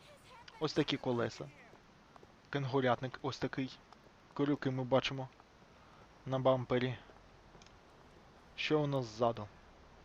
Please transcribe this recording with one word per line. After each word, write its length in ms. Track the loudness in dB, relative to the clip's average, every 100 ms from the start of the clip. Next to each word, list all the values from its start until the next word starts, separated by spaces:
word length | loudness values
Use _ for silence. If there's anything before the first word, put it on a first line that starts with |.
| -20 -20 -20 -20 -20 -6
ось 140 | -2
такі 240 | 0 0 0
колеса. 520 | -2 0 -2 -6 -14 -16 -20 -20 -20 -20 -20 -20 -20 -20 -8
Кенгурятник 680 | -6 0 2 4 2 -2 -6
ось 180 | -6 -4
такий. 380 | -4 -4 -6 -8 -20 -20 -20 -20 -12
Крюки 380 | -2 0 0 0
ми 120 | -2
бачимо 460 | 2 2 2 -4 -10 -14 -20 -20 -20 -20 -20 -20 -20 -16 -4
на 140 | 4
бампері. 580 | 6 4 4 0 0 -4 -12 -20 -20 -20 -20 -20 -20 -20 -20 -20 -20 -20 -20 -20 -18 -8
Що 260 | 0 2
у 60 | 2
нас 180 | 0 -2
ззаду? 420 | 0 0 0 -8 -14 -20 -20 -20 -20